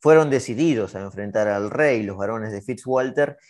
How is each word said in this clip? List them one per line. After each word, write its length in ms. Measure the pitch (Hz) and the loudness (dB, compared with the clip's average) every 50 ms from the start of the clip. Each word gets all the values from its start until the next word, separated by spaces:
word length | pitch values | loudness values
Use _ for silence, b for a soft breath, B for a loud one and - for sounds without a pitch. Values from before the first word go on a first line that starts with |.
Fueron 280 | - 151 156 156 156 143 | 4 6 6 6 6 4
decididos 680 | 139 123 - - 110 120 165 165 139 110 98 90 101 | 2 0 0 -2 -2 0 0 2 2 0 -2 -4 -6
a 40 | 95 | -10
enfrentar 460 | 98 98 95 98 104 104 95 110 107 | -12 -10 -10 -10 -8 -4 -2 0 0
al 240 | 104 101 101 104 107 | 0 0 -2 -2 -4
rey 320 | - 151 156 147 127 110 | 0 2 2 2 2 0
los 140 | 107 98 95 | -2 -4 -6
varones 340 | 95 98 107 113 113 107 110 | -6 -6 -4 -4 -6 -6 -8
de 120 | 104 101 | -8 -8
Fitzwalter 760 | 101 135 123 - - 127 131 127 131 131 - 147 143 143 - b b | -8 -8 -10 -8 -6 -2 -2 0 -2 -2 0 0 -2 -2 -2 b b